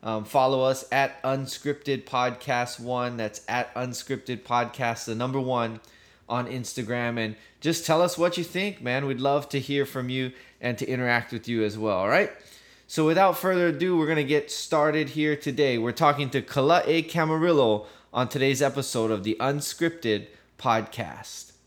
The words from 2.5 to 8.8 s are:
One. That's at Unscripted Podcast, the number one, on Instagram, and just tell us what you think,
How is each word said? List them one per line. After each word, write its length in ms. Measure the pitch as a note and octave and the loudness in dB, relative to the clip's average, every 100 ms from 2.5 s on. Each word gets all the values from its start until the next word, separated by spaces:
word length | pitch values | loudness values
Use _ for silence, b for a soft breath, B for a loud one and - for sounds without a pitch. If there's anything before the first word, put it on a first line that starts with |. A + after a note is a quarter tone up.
| B2 B2 - | -2 -2 -6
One. 380 | A#2+ B2 B2 A#2+ | -4 -2 -2 -2
That's 240 | G#2+ - - | -6 -6 -4
at 260 | A#2+ - | -2 -2
Unscripted 680 | A#2 B2+ A#2+ - B2+ - A#2+ | -4 -6 -6 -8 -8 -6 -10
Podcast, 640 | - A#2+ A#2 - A#2+ A2+ - | 0 0 0 -2 -4 -2 -6
the 80 | |
number 260 | A2+ B2+ C3+ | -4 -2 -2
one, 400 | C3 B2 A2+ A2+ b b b b - | -2 0 -2 -4 b b b b -6
on 180 | A#2+ A#2+ | -4 -4
Instagram, 720 | B2+ A2+ - A2+ A#2+ A#2+ A#2 | -6 -8 -8 -4 -2 -2 -2
and 180 | A2 A2 B B | -4 -6 B B
just 260 | D#3 E3 - | -2 -2 2
tell 160 | D#3+ | 2
us 160 | F3 E3 | 2 2
what 180 | F3 F3 | 0 0
you 80 | |
think, 380 | E3 F3 G3+ F#3+ | -4 -4 -4 -4